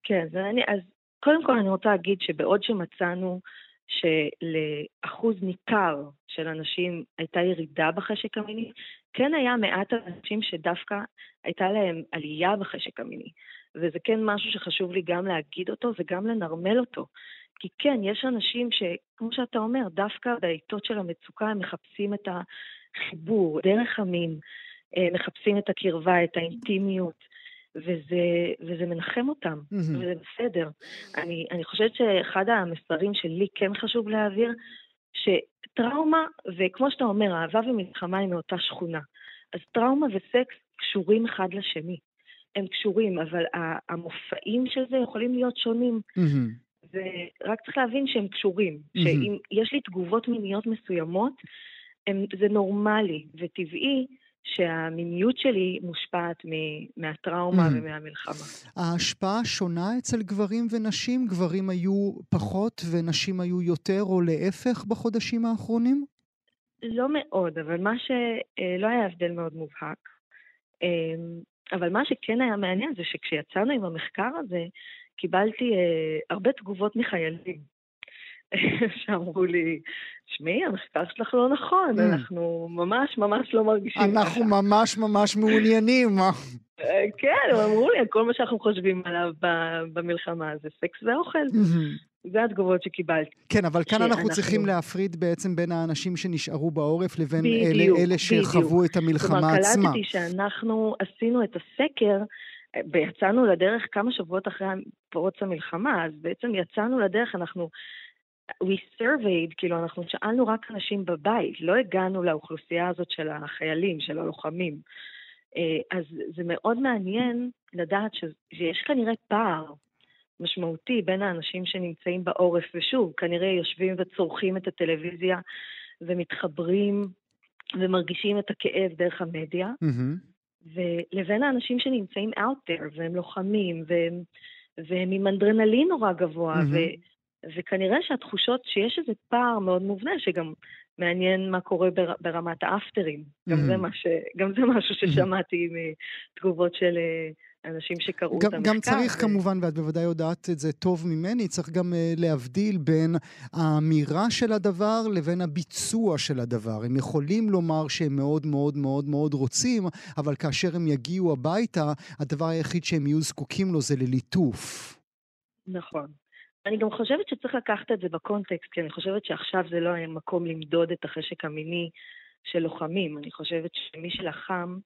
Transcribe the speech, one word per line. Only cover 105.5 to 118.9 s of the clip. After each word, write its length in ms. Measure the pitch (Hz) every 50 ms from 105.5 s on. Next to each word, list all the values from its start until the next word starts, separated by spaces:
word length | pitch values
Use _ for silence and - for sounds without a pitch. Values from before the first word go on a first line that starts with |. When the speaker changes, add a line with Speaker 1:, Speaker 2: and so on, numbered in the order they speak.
| 175 156 - - - 170 220 294 254 180 165
Speaker 1:
אז 80 | 160 156 151
בעצם 320 | 156 170 196 _ - 240 214
יצאנו 440 | 190 175 - - 214 208 240 262 254
לדרך, 360 | 208 190 180 220 240 226 -
אנחנו... 360 | 180 170 160 - 185 170 160 - - - - - - - - _ _ _ _ _ _ _ - - _ 185
We 120 | 185 196 185 - _ _ -
surveyed, 520 | 226 247 302 277 220 202 180 170 165 160 156
כאילו, 220 | - - 175 170 165
אנחנו 240 | 170 165 - 180 170 165
שאלנו 380 | - - - 214 226 254 254
רק 240 | 220 220 226 - -
אנשים 340 | 220 196 - - 208 202 190
בבית, 560 | 170 175 156 147 202 226 233 160 - - -
לא 140 | 165 170 190
הגענו 460 | 247 254 180 185 190 185 185 190 190
לאוכלוסייה 640 | 175 175 156 151 - - 160 156 _ _ 170 170 175 180
הזאת 220 | 175 156 175 _
של 180 | - - 156 156
החיילים, 720 | 151 151 151 143 - - 165 160 156 160 185 202 170 151
של 180 | 143 147 151 160
הלוחמים. 580 | 165 - - - - 156 160 175 185 165 147 151 - _ - - - - - - - - - _ _ _ -
אה, 420 | 165 170 160 160 151 165 _ 185 185
אז 60 | 160 147 165 127 - - 165
זה 60 | 165 175
מאוד 340 | 170 170 - - 220 233 240
מעניין 720 | 269 262 240 208 190 185 202 233 247 247 233 240 247 247 - _ _ _ -
לדעת 400 | 175 170 156 196 196 214 214 -
ש-, 100 | - - 160 156 _ _ _ -
שיש 300 | 160 175 165 165 - -
כנראה 260 | -